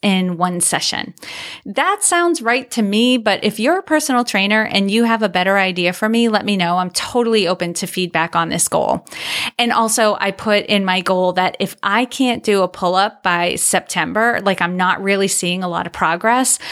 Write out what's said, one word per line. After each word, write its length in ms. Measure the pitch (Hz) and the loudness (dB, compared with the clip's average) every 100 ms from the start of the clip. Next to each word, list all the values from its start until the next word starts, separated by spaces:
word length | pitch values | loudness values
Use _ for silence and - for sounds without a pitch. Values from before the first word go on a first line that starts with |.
in 360 | 208 190 185 170 | 0 2 0 0
one 220 | 180 175 | -2 0
session. 540 | - - - - - - - - - - - | -2 -2 -2 -4 -8 -14 -16 -14 -14 -14 -6
That 360 | 202 330 403 | -2 0 0
sounds 380 | - 349 349 339 | 0 2 2 0
right 300 | 226 247 247 | 0 -2 -2
to 100 | - | -2
me, 360 | 202 208 240 254 | 0 2 4 2
but 260 | 214 196 | 2 0
if 160 | 208 - | 0 0
you're 180 | 233 370 | 0 0
a 40 | |
personal 420 | - 302 302 247 | 0 0 2 0
trainer 400 | 240 202 196 214 | 0 0 2 0
and 260 | 214 196 196 | 0 0 2
you 140 | 220 | 2
have 180 | 233 226 | 2 2
a 60 | 214 | 0
better 300 | 180 180 196 | 0 2 2
idea 340 | 190 180 175 | 2 0 -2
for 160 | 180 214 | 0 0
me, 200 | 226 233 | 2 2
let 160 | 214 | 2
me 120 | 202 202 | 0 0
know. 220 | 170 180 | 0 0
I'm 120 | 180 | -2
totally 560 | - - 240 233 220 175 | -4 -4 -2 2 2 2
open 280 | 180 170 | 0 -4
to 120 | 175 180 | -4 -6
feedback 480 | - 180 165 165 | -4 -2 -2 0
on 140 | 170 165 | -2 -2
this 200 | 170 - | -2 0
goal. 380 | 160 - - - - - - - - | 0 0 -2 -6 -12 -8 -6 -6 -2
And 140 | 240 | 0
also, 440 | - 226 226 214 208 | 2 0 2 0 0
I 120 | 202 | -2
put 360 | 196 220 208 - | -4 0 0 2
in 180 | 208 | 0
my 160 | 190 185 | 2 0
goal 340 | 185 185 180 | 2 2 2
that 220 | 180 185 - | 2 0 -2
if 160 | 202 - | -6 -4
I 240 | 196 208 247 | 0 0 0
can't 360 | - 262 233 | 0 0 0
do 200 | - 202 | 0 2
a 60 | 180 | 0
pull-up 540 | - 180 185 208 - | 0 0 2 0 0
by 340 | 185 175 175 - | -2 0 0 0
September, 840 | - 185 - 180 165 196 233 - | 0 0 -2 -2 -2 0 0 0
like, 180 | 196 180 | 0 0
I'm 160 | 175 180 | -2 0
not 260 | 185 - | 0 0
really 260 | 196 196 196 | 0 0 0
seeing 340 | - 175 180 | 0 -2 -2
a 60 | 180 | -4
lot 180 | 170 180 | -4 -6
of 60 | |
progress, 640 | - 165 170 220 247 262 - - | -2 -2 0 2 2 2 -2 -4